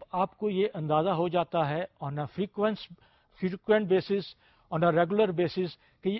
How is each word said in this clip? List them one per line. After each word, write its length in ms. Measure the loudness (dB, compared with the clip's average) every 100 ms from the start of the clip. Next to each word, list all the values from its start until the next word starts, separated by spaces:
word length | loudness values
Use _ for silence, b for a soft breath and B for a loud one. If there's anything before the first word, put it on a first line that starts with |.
| -6
آپ 260 | -4 -4 -4
کو 120 | -4
یہ 180 | 0 -2
اندازہ 360 | -2 0 2 2
ہو 180 | 0 0
جاتا 420 | 0 0 -2 -2
ہے 140 | -2 -6 -10
on 100 | -8
a 120 | -6 -8 -6
frequent، 360 | -6 -2 -2 -2 -10 -20 b b b -6
frequent 440 | -6 -4 2 2 4
basis، 340 | 0 2 -4 -4 -18 b b b
on 120 | 0
a 80 | 2
regular 340 | 4 2 2 2
basis 400 | 2 0 0 -4 -8 b b
کہ 80 |
یہ 100 | -4